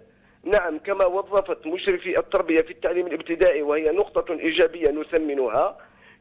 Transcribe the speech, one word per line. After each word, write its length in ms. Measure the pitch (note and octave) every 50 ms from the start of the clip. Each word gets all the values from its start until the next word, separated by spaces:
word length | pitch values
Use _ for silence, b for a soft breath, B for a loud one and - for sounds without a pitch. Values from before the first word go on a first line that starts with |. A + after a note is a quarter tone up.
| - b b b b b b b b
نعم، 340 | F3 G3+ G#3 F3+ E3+ D#3 D3+
كما 260 | - G3 G3 F#3+ F#3+
وظفت 600 | F3+ F3 G3 G3 F#3+ G3+ G3 G3 - E3 - - D#3
مشرفي 520 | F3 F#3 - G3+ F3+ F3 - F#3 - D#3+
التربية 420 | E3 - - F#3 F3+ E3 E3 D#3+
في 100 | D#3+ -
التعليم 360 | - - - D#3+ F3 F3+ F3+ F3+
الابتدائي 540 | E3+ D#3+ D#3+ - E3+ D#3 F#3 F3+ D3+ D3+
وهي 300 | D3 D3 D3 D#3 D#3 D3+
نقطة 420 | D#3+ F#3+ G3+ - - F3 - - E3+
إيجابية 580 | C3 B2 E3 D#3 E3 F3 D#3 E3 F3 D#3+ C#3+
نثمنها، 840 | D3 D3+ D3+ - E3+ E3 D#3 D3 C#3+ C#3 B2+ A2+ G#2+ C3+ E3 G3 - - B B B B B B B B